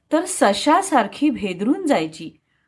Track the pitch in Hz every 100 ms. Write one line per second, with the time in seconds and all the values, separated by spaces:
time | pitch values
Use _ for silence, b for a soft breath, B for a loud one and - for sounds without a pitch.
0 | _ 302 359 - 233 202 294 339 381 277
1 | 202 - 302 214 196 175 214 381 339 220
2 | 160 160 165 - _ _